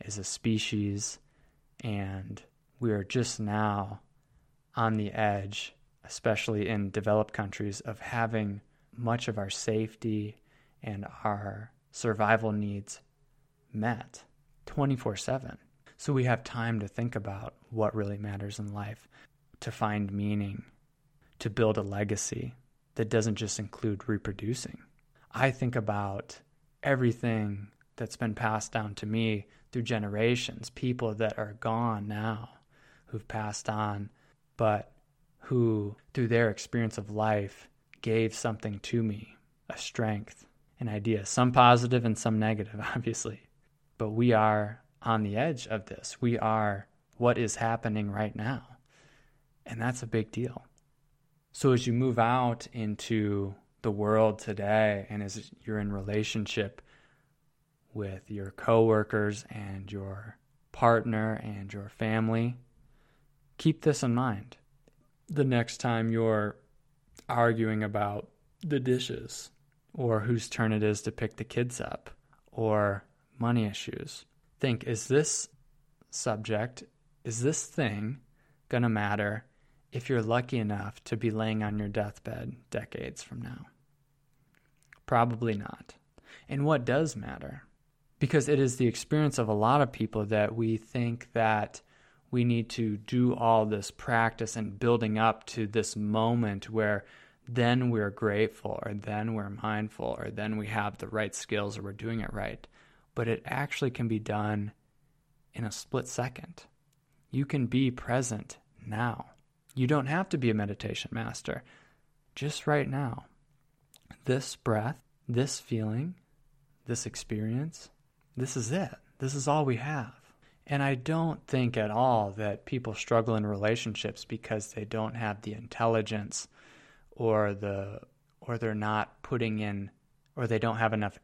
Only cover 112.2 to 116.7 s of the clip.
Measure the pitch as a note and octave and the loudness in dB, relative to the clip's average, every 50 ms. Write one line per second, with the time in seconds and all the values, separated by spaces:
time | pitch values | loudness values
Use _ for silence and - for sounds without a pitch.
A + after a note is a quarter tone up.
112.2 | _ _ - - C#3 D3 - - - D3+ D3 D3 C3+ C3+ C3+ C3+ C#3+ B2 A2+ - | _ _ -12 -8 -6 -6 -6 -4 0 0 2 2 2 0 -2 -4 -2 -4 -6 -8
113.2 | - - _ _ _ _ _ _ _ _ _ _ _ _ _ - _ - - - | -12 -18 _ _ _ _ _ _ _ _ _ _ _ _ _ -20 _ -20 -20 -8
114.2 | - - B2+ B2+ B2+ - - - - - A2 G#2+ G#2+ A#2+ D3+ - _ _ _ _ | -2 0 0 0 0 -6 -10 -6 -2 0 0 2 0 -2 -6 -8 _ _ _ _
115.2 | _ - A#2+ A#2+ C3+ C#3 - - - - B2 A2+ A2 G#2+ G#2+ A#2 D3 F3 F3+ _ | _ -2 0 0 0 0 -2 -6 -6 -4 -2 -2 0 0 -2 -2 -4 -4 -8 _
116.2 | _ _ _ _ _ _ _ _ _ _ | _ _ _ _ _ _ _ _ _ _